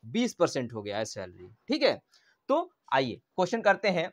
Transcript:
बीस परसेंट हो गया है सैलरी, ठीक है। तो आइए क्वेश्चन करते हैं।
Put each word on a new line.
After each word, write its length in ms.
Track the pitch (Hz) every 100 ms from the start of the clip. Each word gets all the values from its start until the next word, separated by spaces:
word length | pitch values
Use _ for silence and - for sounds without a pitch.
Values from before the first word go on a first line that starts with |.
बीस 300 | 113 160 240
परसेंट 380 | - 160 139 120
हो 100 | 113
गया 160 | 104 101
है 60 | 110
सैलरी, 420 | - 92 92 92 - _
ठीक 140 | 285
है। 180 | 254 131 _ _ _ _ _
तो 220 | 285 349 _ -
आइए 280 | 135 131 98 _ -
क्वेश्चन 260 | 180 226
करते 260 | 208 190 208
हैं। 200 | 175 175